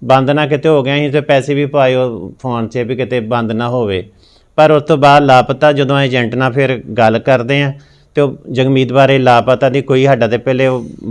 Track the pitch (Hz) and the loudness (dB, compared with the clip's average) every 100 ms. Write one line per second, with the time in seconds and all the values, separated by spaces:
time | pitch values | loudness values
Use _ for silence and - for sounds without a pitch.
0 | 120 131 131 147 143 147 160 147 131 143 | 0 0 2 -2 -2 -2 0 0 0 -2
1 | 147 147 135 139 139 143 143 143 131 127 | -2 -2 0 0 0 -4 -2 0 0 0
2 | 127 104 95 - 131 117 113 127 117 127 | -2 -6 -12 -12 -8 -6 -6 -6 -6 -6
3 | 117 123 110 120 113 113 120 123 107 95 | -4 -6 -4 -4 -4 -4 -4 -4 -4 -4
4 | - _ _ _ _ - 156 151 147 151 | -8 _ _ _ _ 2 4 4 2 2
5 | 143 143 139 127 120 127 151 139 135 139 | 6 6 6 4 4 0 0 2 0 0
6 | 135 123 113 123 131 131 131 120 - 110 | 0 -2 -2 -2 -2 -2 -2 -4 -6 0
7 | 110 113 135 123 120 139 139 143 _ _ | 2 2 0 0 0 -2 -2 -6 _ _
8 | _ 147 143 - - 123 131 135 120 131 | _ -2 -2 -4 -8 -2 0 0 0 2
9 | 135 135 127 120 123 127 135 135 135 131 | 2 4 4 2 2 0 0 -2 -2 0
10 | 139 127 113 117 135 127 131 127 113 - | 2 0 0 -2 -2 -2 0 -2 -8 -14
11 | 110 | -10